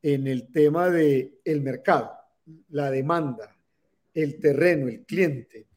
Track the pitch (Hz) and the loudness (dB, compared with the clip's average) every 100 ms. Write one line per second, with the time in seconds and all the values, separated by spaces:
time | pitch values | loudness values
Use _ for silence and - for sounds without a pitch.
0 | 156 139 135 131 120 156 151 160 180 170 | 0 0 0 -4 -4 2 4 4 2 2
1 | 151 135 127 _ - 151 135 123 - 156 | 2 2 -2 _ -4 -4 -4 -4 0 0
2 | 117 - _ _ _ 160 _ 151 143 135 | 0 -14 _ _ _ -20 _ -6 -4 -2
3 | 135 170 151 113 107 _ _ _ _ _ | -2 -2 -2 -8 -14 _ _ _ _ _
4 | _ - 151 127 156 135 170 160 131 113 | _ -6 -4 0 0 2 2 2 -2 -8
5 | - 175 180 135 117 - - | -8 -2 0 -2 -12 -20 -20